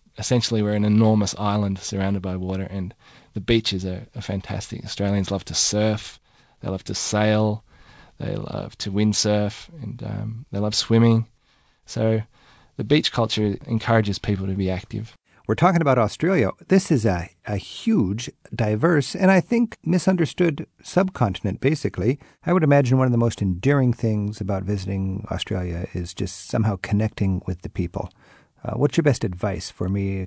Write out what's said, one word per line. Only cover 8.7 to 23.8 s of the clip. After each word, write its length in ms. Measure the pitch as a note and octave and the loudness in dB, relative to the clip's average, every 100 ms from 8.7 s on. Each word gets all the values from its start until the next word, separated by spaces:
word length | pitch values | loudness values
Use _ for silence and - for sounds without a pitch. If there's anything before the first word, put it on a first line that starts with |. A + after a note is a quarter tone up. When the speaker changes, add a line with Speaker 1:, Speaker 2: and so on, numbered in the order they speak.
| - | -10
Speaker 1:
to 120 | - | -4
windsurf, 800 | G2 G#2+ G2 G#2+ G#2 G2+ - - E3 | 0 2 2 0 0 -2 -6 -16 -14
and, 180 | A2+ A#2+ | -12 -10
um, 420 | G#2+ G#2 A2 A2+ - | -8 -8 -8 -10 -8
they 80 | G2+ | -4
love 140 | G#2 | -2
swimming. 540 | - - A2+ A#2 A2+ A2 _ _ _ _ _ - | -2 2 6 6 4 0 _ _ _ _ _ -10
So 360 | A2+ A2+ A2+ A2 _ _ _ _ - | -2 0 0 -4 _ _ _ _ -6
the 60 | A2 | 0
beach 260 | D3 - | 2 2
culture 460 | - A2+ A2 G#2 - - | 0 0 0 0 -2 -2
encourages 500 | A2+ - A2+ G2+ F#2+ | -2 2 2 2 -2
people 280 | - G2 F#2+ | -2 -2 -2
to 60 | G2 | -2
be 160 | F#2 | -2
active. 440 | F#2+ - G#2+ A2+ - _ _ - | -2 -6 -10 -10 -16 _ _ -4
Speaker 2:
We're 60 | G#2+ | 2
talking 260 | F3+ E3+ | 2 4
about 180 | D3 B2 | 2 4
Australia. 500 | G#2 - E3+ F3+ F#2+ - - | 2 0 0 2 0 -2 2
This 200 | F#3+ - | 2 4
is 140 | C3+ G#2+ | 2 2
a, 240 | F2 E2 _ - | 0 -4 _ -6
a 120 | G2+ | -6
huge, 760 | - - A3+ G#3+ F#2+ A2+ - - - - | -6 -6 0 2 2 -2 -8 -14 -10 -4
diverse, 600 | G#2+ G#2+ E3+ D3+ - - | 0 2 2 2 0 2
and 140 | F#3+ | 4
I 120 | F#3+ | 4
think 360 | - A#3 A3+ - | 4 2 0 -2
misunderstood 800 | D#3 F3+ F#3+ F3+ D#3 - E3+ C#3+ - _ | 0 0 2 2 0 2 0 0 -8 _
subcontinent, 800 | - - F#3+ - G#2+ - G2 - | -4 0 0 0 0 0 -4 0
basically. 580 | C#3 D#3 - - G#2 - - _ E3 | 0 0 -2 -2 -2 -2 -6 _ 0
I 60 | |
would 100 | F3+ | 2
imagine 340 | D3 C#3+ B2+ C3 | 6 6 6 4
one 80 | C3 | 4
of 60 | |
the 80 | A#2 | 4
most 240 | A#2 - | 2 2
endearing 500 | G2 F2+ C3+ C#3+ | -2 0 2 4